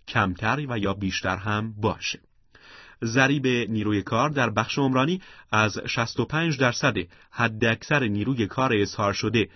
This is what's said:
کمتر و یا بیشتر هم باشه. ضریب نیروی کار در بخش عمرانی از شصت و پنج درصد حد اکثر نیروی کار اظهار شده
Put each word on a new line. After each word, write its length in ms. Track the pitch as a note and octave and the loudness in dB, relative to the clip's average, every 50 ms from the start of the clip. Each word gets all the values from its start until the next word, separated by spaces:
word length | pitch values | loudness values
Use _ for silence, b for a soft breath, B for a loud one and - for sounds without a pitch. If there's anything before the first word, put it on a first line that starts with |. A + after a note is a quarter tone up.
| B - | B -2
کمتر 580 | - A#2 G2+ F#2 F2+ - A2 A2 B2+ D3 D3 B2+ | 0 2 2 2 0 -2 -2 -2 -2 -2 -4 -4
و 100 | A#2+ A2 | -4 -2
یا 160 | G2+ G2 G2 | -2 -2 -2
بیشتر 420 | G2+ G2 F#2+ F#2+ - - F#2 F#2 | -2 -4 -4 -4 -2 -2 -2 -4
هم 360 | F#2+ F#2+ G#2+ G#2 G#2+ A2 A2+ G#2+ G#2 | -2 -2 -2 -2 -2 -4 -6 -6 -2
باشه. 400 | G#2 G2+ - - - - - - _ _ _ _ _ _ B B B B B B B B B B A#2 | -2 -2 -2 -2 -6 -8 -8 -8 _ _ _ _ _ _ B B B B B B B B B B -6
ضریب 420 | A2 A2 C3+ C3 C3+ D3 D3 B2+ | 0 2 4 4 4 4 2 2
نیروی 560 | B2+ B2 A#2+ A2+ F#2+ A2+ G#2+ G#2 G#2 G#2+ G2 | 2 2 2 0 0 -2 0 0 2 0 0
کار 280 | F#2+ - A2+ A2+ C3+ D#3 | 0 0 0 2 2 2
در 200 | D3 C#3 A#2+ A2+ | 2 0 0 0
بخش 280 | G#2 A2 A2 - - D3 | 0 0 -2 0 0 0
عمرانی 420 | C#3 C3 C3 B2+ C3+ D#3+ F#3 F#3 B B B B B B | 2 2 2 2 2 2 0 -4 B B B B B B
از 260 | A2 G#2+ G#2+ G#2+ G#2 A2 | 2 2 2 2 0 -4
شصت 420 | - - - A#2 A#2 - - - | -8 -4 -2 -2 -2 -2 -2 -4
و 40 | A#2 | -2
پنج 340 | - D3 D#3 E3+ E3 C#3+ A#2+ | -2 0 0 0 0 2 2
درصد 380 | C3+ B2 A#2 - D3+ C3+ A2 G2 E2+ b b b b b | 2 2 2 2 0 0 0 0 -6 b b b b b
حد 340 | b - A#2 A2+ A2 G#2+ A#2 | b -2 -2 -2 0 0 2
اکثر 400 | A2+ A2+ - - - D3+ C#3+ B2+ | 2 0 0 -2 -2 0 0 2
نیروی 420 | G#2+ G2+ G2+ G#2 B2+ C#3 A#2+ G#2 | 2 0 0 0 0 0 0 0
کار 240 | F#2+ - C3 C3 B2 A#2 | -2 0 0 0 2 4
اظهار 380 | G2+ G2+ - - - G#2 G2+ | 2 2 0 0 -2 0 0
شده 360 | G2 - - G#2+ G#2+ A#2 G2 b b | 0 0 -2 0 2 2 0 b b